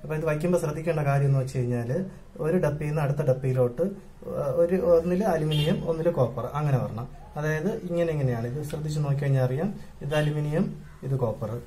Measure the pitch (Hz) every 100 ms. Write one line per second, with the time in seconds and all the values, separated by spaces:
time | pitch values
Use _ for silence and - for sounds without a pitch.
0 | 147 156 160 151 175 180 160 151 160 156
1 | 139 139 139 135 127 131 120 120 117 151
2 | 190 - - - 156 180 151 143 151 151
3 | 139 143 139 127 135 127 123 - 185 190
4 | - - - - 143 170 170 185 175 170
5 | 170 180 214 165 156 151 151 190 - 160
6 | 170 151 120 - 117 143 151 131 104 104
7 | 123 - - - 151 156 160 196 180 170
8 | 170 151 131 117 120 135 151 - 151 151
9 | 143 139 139 135 127 131 190 202 - -
10 | 143 151 151 151 151 156 214 - - -
11 | 135 131 117 107 107 120